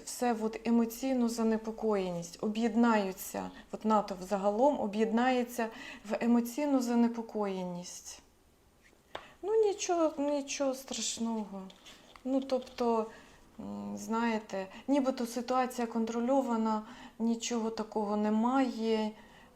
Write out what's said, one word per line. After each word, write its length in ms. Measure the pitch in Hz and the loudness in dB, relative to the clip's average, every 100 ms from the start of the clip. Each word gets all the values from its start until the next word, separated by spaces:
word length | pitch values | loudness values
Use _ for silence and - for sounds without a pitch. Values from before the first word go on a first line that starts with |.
| - | -8
все 280 | - 247 | -2 0
в 100 | 220 | 0
от 240 | 220 - 233 | -2 -2 2
емоційну 640 | 233 226 - 269 262 233 | 4 2 0 -2 2 2
занепокоєність, 1080 | 233 226 220 220 220 220 202 185 175 170 - | 2 2 2 -2 -2 0 2 0 -4 -8 -6
об'єднаються, 1080 | 214 214 233 214 233 214 190 185 - 196 185 - - | -4 0 2 4 6 4 2 -4 -8 -8 -8 -10 -12
от 140 | 196 214 | -4 2
нато 300 | 214 202 185 | 2 2 -4
взагалом 580 | 185 202 202 208 277 262 | -4 0 2 4 4 4
об'єднається 880 | 214 202 220 226 254 254 247 - 226 - - - 208 | -2 0 2 4 4 2 0 -2 -6 -6 -14 -14 -6
в 80 | 214 | -2
емоційну 600 | 240 240 240 - 294 269 | 4 4 2 0 2 2
занепокоєність. 1400 | 233 240 233 233 226 214 208 190 180 175 180 - - - - _ _ _ _ _ _ _ _ - - - | 4 4 4 2 -6 -2 -2 -2 -6 -8 -10 -14 -16 -18 -20 _ _ _ _ _ _ _ _ -18 -18 -10
Ну, 220 | 359 440 | 0 4
нічого, 500 | 427 359 - 349 320 311 | 4 2 0 2 2 0
нічого 560 | 285 294 277 - 277 | 0 0 -2 -2 -2
страшного. 880 | 262 - 226 214 - 226 220 202 196 190 - - - - - | -2 -6 -6 -4 -4 -4 -4 -6 -10 -14 -18 -20 -20 -20 -12
Ну, 180 | 254 269 | -2 -2
тобто, 680 | 269 254 254 - 240 226 220 - - - - - | 0 -2 -2 -2 2 2 0 -8 -20 -20 -20 -14
м, 380 | 202 202 202 202 | -12 -10 -8 -8
знаєте, 720 | 208 226 233 214 214 196 190 - - | -4 0 0 0 -4 -8 -8 -10 0
нібито 380 | 285 262 262 233 | 2 2 0 -4
ситуація 600 | 247 240 254 247 247 226 | -4 0 0 0 -2 -2
контрольована, 960 | 233 226 233 240 277 247 233 220 214 214 - - - | -2 -2 0 2 2 2 0 0 0 -4 -16 -16 -2
нічого 500 | 226 226 - 233 220 | 0 0 -2 -2 -2
такого 480 | 226 208 220 202 208 | -4 -4 -2 0 0
немає, 920 | 208 214 233 269 247 220 226 220 214 214 - - - | 2 4 4 4 2 0 0 2 0 -6 -18 -20 -20